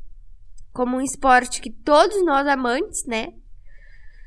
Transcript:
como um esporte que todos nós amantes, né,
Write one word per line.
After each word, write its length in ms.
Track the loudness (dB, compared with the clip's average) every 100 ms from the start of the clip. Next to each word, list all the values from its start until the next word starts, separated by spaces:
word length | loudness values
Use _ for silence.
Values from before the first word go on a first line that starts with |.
| -14 -14 -18 -18 -16 -16 -12
como 240 | -4 -2 -2
um 40 |
esporte 600 | -4 0 4 6 4 -8
que 100 | -8
todos 520 | -6 4 6 6 4
nós 220 | 2 2 2
amantes, 600 | 2 2 0 -2 -6 -6
né, 260 | -6 -6 -12 -18 -18 -16 -18 -18 -18 -18 -16